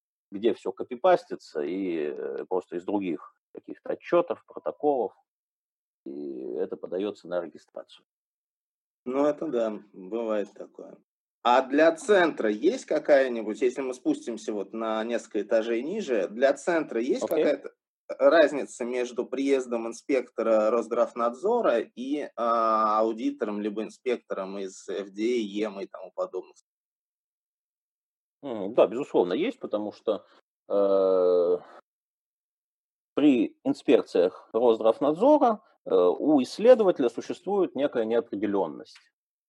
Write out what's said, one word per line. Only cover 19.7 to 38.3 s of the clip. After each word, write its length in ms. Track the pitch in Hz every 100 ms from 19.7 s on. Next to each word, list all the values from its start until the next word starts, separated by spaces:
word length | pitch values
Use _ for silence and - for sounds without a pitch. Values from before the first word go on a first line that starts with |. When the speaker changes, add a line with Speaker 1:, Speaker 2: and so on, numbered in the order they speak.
| 117 117
Speaker 2:
инспектора 840 | 117 - 135 123 - 110 110 107
Росздравнадзора 1080 | 117 110 117 113 120 117 120 185 240 185 117
и, 500 | - - 131 147 - -
а, 640 | 117 117 113 110 110 107
аудитором 600 | 113 113 139 139 107 104
либо 200 | 104 101
инспектором 760 | 101 - 131 120 - 101 95 101
из 300 | 95 - -
F 220 | 95 98
D 100 | 98
A, 440 | 117 123 104 101 107
ема 180 | 98
и 40 | 95
тому 240 | - 92 -
подобных? 400 | 92 92 - _ _ _ _ _ _ _ _ _ _ _ _ _ _ _ _ _ _ _
Speaker 1:
М, 300 | 143 113 95
да, 140 | 135 -
безусловно, 460 | 120 - - 87
есть, 260 | 101 220 -
потому 320 | - 104 104
что, 320 | - - 98 - _ _ _ -
э, 880 | 101 98 98 95 92 90 90 87 90 - - _ _ _ _ _ _ _ _ _ _ _ _ _ -
при 420 | 147 123 95 -
инспекциях 840 | 131 143 - 113 - 95 110 - -
Росздравнадзора, 1080 | 113 123 113 110 - 135 156 254 302 247 214 _ _ -
э, 100 | 92
у 460 | 90 - 139 151
исследователя 680 | 123 - 220 240 196 170 127
существует 680 | - - 127 - 202 165 -
некая 300 | 185 127 110
неопределённость. 920 | 117 -